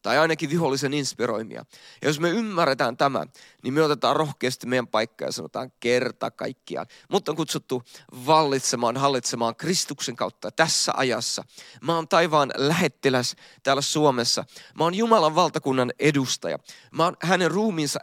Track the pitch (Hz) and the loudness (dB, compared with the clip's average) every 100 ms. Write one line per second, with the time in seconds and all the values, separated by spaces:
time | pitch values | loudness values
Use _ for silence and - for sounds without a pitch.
0 | 101 131 160 160 156 170 160 135 135 147 | 2 2 2 0 -2 0 0 0 -2 -2
1 | 135 - 120 110 113 120 - - - - | -4 -4 -4 -4 -8 -14 -16 -20 -20 -4
2 | 139 147 170 202 220 175 160 135 131 - | -4 0 0 0 -2 0 0 2 -2 2
3 | 143 120 73 - - _ 123 143 156 135 | 0 0 -6 -14 -20 _ -2 2 2 2
4 | 123 143 151 - 123 127 123 127 117 107 | 2 2 -2 -2 -4 -4 -2 -2 0 -2
5 | 117 - 67 - 78 107 131 _ 117 123 | -2 -6 -8 -8 -8 -10 -10 _ 0 0
6 | 120 - 117 - 110 131 - - - - | 0 -6 -8 -6 -10 -10 -10 -10 -10 -16
7 | _ 190 - 156 156 147 - 127 - - | _ -2 -2 -4 -4 -6 -4 -6 -6 -20
8 | - 127 127 160 151 135 - 120 120 123 | -20 -8 2 4 4 0 -2 0 0 2
9 | 139 131 - 120 113 113 156 185 - 143 | 0 0 -4 -2 -2 -2 -4 -2 -4 -8
10 | - 120 95 _ 104 - 160 - - - | -8 -4 -6 _ -8 0 2 2 0 0
11 | 131 117 135 - - - - - - 165 | 0 -2 -4 -8 -10 -20 -20 -8 -2 -2
12 | 160 175 170 151 139 - 143 170 165 _ | 2 2 4 2 2 0 0 2 0 _
13 | 135 127 123 - - - - 139 143 156 | 0 2 0 -8 -20 -6 0 0 0 2
14 | 151 123 120 - - - - - 165 185 | 4 4 0 -2 -4 -18 -20 -2 -2 0
15 | 226 220 156 156 165 156 143 131 123 - | 4 4 4 2 0 0 0 0 0 0
16 | 147 143 127 - 82 73 - - - - | 0 2 -2 -4 -4 -6 -10 -20 -12 0
17 | 170 - 165 180 170 175 220 165 147 - | 0 0 0 2 2 2 0 0 -2 -4